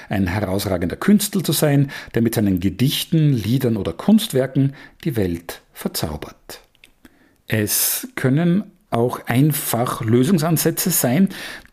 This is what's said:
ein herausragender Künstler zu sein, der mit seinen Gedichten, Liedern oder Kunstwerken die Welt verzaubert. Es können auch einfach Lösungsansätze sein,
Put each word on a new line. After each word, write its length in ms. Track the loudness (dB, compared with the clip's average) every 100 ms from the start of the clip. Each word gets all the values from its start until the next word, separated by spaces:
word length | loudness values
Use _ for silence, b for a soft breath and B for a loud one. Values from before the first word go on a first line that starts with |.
| B
ein 180 | -2 0
herausragender 720 | -2 -2 -2 -2 -2 -2 -2
Künstler 480 | 4 4 2 -2
zu 80 | -2
sein, 380 | 0 2 2 2 B B
der 80 | -2
mit 120 | 0
seinen 260 | 2 2 2
Gedichten, 760 | 0 0 0 0 -2 2 2
Liedern 420 | 2 0 0 0 0
oder 160 | -4
Kunstwerken 840 | -2 4 4 4 0 0 0 0 B B B
die 120 | -6 -2
Welt 440 | -2 -4 -8 -16 _
verzaubert. 840 | -12 -10 -6 -6 -8 -12 -18 -20 -20 _ _ -20 _ b b b b -4
Es 600 | -2 0 -2 -2 -4 -8
können 560 | -4 0 2 2 0 -2 _ _
auch 360 | -2 0 -2 -2
einfach 760 | 2 2 2 -2 -2 -2 -2
Lösungsansätze 880 | 2 2 4 2 2 0 0 -2 -2
sein, 400 | 0 0 2 2 B B B B